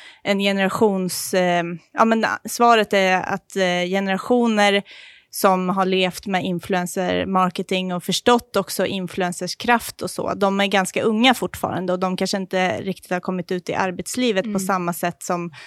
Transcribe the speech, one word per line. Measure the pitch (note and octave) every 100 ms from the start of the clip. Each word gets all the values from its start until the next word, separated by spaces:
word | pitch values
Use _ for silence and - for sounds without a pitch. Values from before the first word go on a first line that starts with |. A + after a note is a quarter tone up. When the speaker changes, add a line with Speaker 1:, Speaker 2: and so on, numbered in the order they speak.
| - -
Speaker 1:
en | - G3+
generations, | G3 G3 F#3+ - G#3+ F#3+ F3+ - -
eh, | F#3 F3+ F3 E3+ E3+ _
ja, | -
men | A3+ A3+ - -
svaret | A3 - A#3 A3+ G#3
är | G3+ F#3+ F#3
att, | - F#3+ _ G3
eh, | F#3 F3+ F3+
generationer | G3 G3 F#3+ - B3 A#3 G#3+ G3+ G3+ - - - - _
som | - G3 F#3 F#3
har | F#3+ F#3+
levt | F#3+ F#3 - G3+
med | F#3
influencer | F3+ F3 - F#3 F3+ F#3+ F3+ F3+ F3+
marketing | F#3+ F3+ F#3 F3+ F#3 F#3
och | F3+
förstått | - F#3 - A#3+ - G#3
också | F#3 - F#3
influencers | G3 F3+ - F3+ - F3+ -
kraft | - A#3 - -
och | F3+
så, | - -
de | F#3+ G3 G3
är | G3+
ganska | G3 F#3 -
unga | A3+ G#3+ B3+
fortfarande | A#3+ F#3 - - - F3+
och | F#3
de | F#3 F#3
kanske | F#3+ G3+
inte | F#3 F#3 F#3 -
riktigt | F#3+ F3+ -
har | F3+
kommit | - F#3 E3+
ut | F3+ -
i |
arbetslivet | - F#3+ F3+ - B3 B3 F#3+
Speaker 2:
Mm. | G#3+
Speaker 1:
på | G3+
samma | F#3+ F#3 F3
sätt | E3+ F3 -
som | - F3 E3+ -